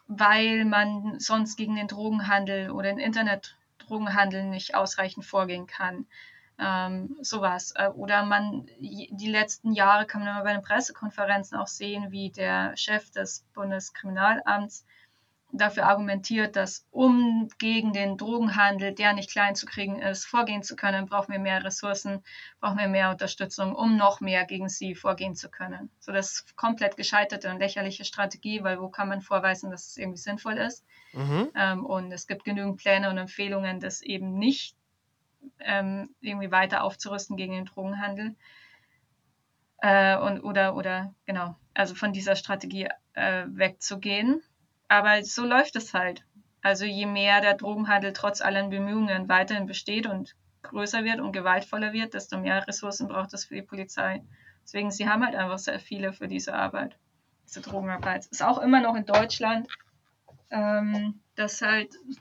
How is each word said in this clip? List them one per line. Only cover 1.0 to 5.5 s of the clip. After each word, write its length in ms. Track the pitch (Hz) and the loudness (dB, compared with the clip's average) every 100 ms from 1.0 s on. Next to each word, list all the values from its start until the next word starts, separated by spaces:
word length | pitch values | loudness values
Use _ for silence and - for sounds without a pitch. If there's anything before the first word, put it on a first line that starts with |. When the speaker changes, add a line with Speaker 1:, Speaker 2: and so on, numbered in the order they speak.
| 208 - | -6 -4
Speaker 1:
sonst 380 | - 220 214 - | 0 2 0 -2
gegen 180 | 214 | -2
den 140 | 214 208 | -2 -4
Drogenhandel 840 | 208 220 214 196 202 196 196 190 | -4 0 0 2 2 2 -2 -4
oder 200 | 202 196 | -2 -2
den 80 | 202 | 0
Internetdrogenhandel 1500 | 226 226 220 196 - - _ _ - 214 208 202 202 190 | 0 2 2 0 -4 -20 _ _ -10 -6 0 2 2 2
nicht 300 | 196 190 - | -4 -6 -2
ausreichend 500 | 196 190 - 190 190 | 0 0 -2 -4 -6
vorgehen 420 | - 196 185 | -2 0 0